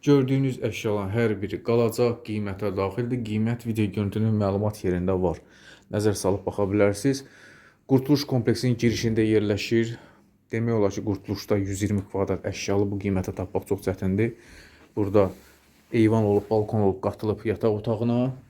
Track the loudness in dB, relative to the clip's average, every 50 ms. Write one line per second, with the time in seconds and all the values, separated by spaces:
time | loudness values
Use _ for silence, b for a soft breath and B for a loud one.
0 | 6 6 6 6 6 4 2 2 0 0 -2 -2 -4 -4 -4 -2 -2 -2 0 0
1 | -2 -2 0 0 2 2 0 -2 -4 -6 -6 -6 -2 0 2 2 2 2 2 2
2 | 0 0 0 -2 -6 -8 -6 -4 -4 -6 -6 -4 -4 -4 0 0 -2 -2 -2 -4
3 | -4 -4 -4 -4 -4 -2 -2 0 0 0 -2 -4 -4 -4 0 0 0 0 0 -2
4 | -2 -2 0 0 0 2 2 2 2 0 0 0 -2 -2 -4 -2 -2 -2 0 0
5 | 0 0 0 2 2 0 0 -2 B B B B B B B B B B -4 0
6 | 0 0 0 2 0 0 0 0 -2 -6 -2 -2 -2 0 2 2 2 2 2 0
7 | 0 0 0 0 -6 B B B B B B B B B B B B 2 2 2
8 | 4 4 0 0 2 0 -2 0 2 0 0 0 0 -2 0 2 2 0 2 2
9 | 0 0 2 2 2 4 4 2 2 2 0 -2 0 0 2 2 2 0 -4 B
10 | B B B B B _ _ _ _ _ -6 -4 -2 0 2 2 2 0 0 -2
11 | -2 -2 -4 -4 -4 -6 -8 -8 -2 0 0 0 0 -2 -4 -2 -2 0 0 -2
12 | -2 -4 -4 -2 -2 -2 -2 -4 -4 -8 -8 -6 -4 0 0 0 0 0 -2 -4
13 | -2 0 0 0 -2 -4 -6 -6 -8 -4 -4 -6 -2 -2 -4 -2 -2 -4 -4 -2
14 | -2 0 2 2 0 0 -2 B B B B B B B B B B B _ -4
15 | -4 2 4 4 4 4 0 B B B B B B B _ _ _ _ 0 2
16 | 2 4 4 4 2 4 2 2 2 0 0 0 0 0 0 2 2 2 0 0
17 | -4 -4 -4 -2 -4 -4 -4 -2 -2 -4 -4 0 0 0 0 0 -2 -4 -2 -2
18 | 0 0 0 0 0 -2 -4 -8 -16 -20